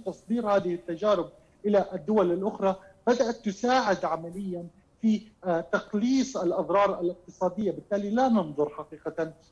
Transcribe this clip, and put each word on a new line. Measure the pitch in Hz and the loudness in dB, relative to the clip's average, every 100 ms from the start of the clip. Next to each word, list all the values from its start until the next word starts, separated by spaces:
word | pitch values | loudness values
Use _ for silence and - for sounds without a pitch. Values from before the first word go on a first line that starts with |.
| 190 | -4
تصدير | - - 233 214 | -8 -4 -2 2
هذه | 202 180 | 2 2
التجارب | 175 - 165 214 185 160 - _ _ 208 | -4 -6 -2 2 2 0 -10 _ _ 2
إلى | 202 - | 2 2
الدول | 175 175 214 180 | -4 0 2 4
الأخرى | 170 202 - 196 190 - _ 226 | 2 -2 -2 -2 -2 -8 _ 0
بدأت | 247 233 233 | 2 0 -2
تساعد | 208 - 240 254 220 185 170 | -6 -2 2 2 2 0 0
عمليًا | 160 170 185 196 175 175 _ _ _ | -4 -6 -8 -8 -8 -10 _ _ _
في، | 220 214 - _ 185 | 2 2 -2 _ -2
آه، | 170 | -2
تقليص | - 196 - 208 240 269 240 185 | 0 -4 -2 -2 2 2 0 -2
الأضرار | 175 175 156 190 202 170 | -2 0 2 4 4 2
الاقتصادية، | 175 175 - - 180 208 202 | -4 -4 -12 -4 -2 -2 -4
بالتالي | - - 202 202 | -4 -4 -4 -2
لا | 233 262 | 0 4
ننظر | 220 156 143 147 | 2 0 -2 -2
حقيقة | - 147 151 160 165 156 - _ | -4 -14 -10 -8 -6 -6 -8 _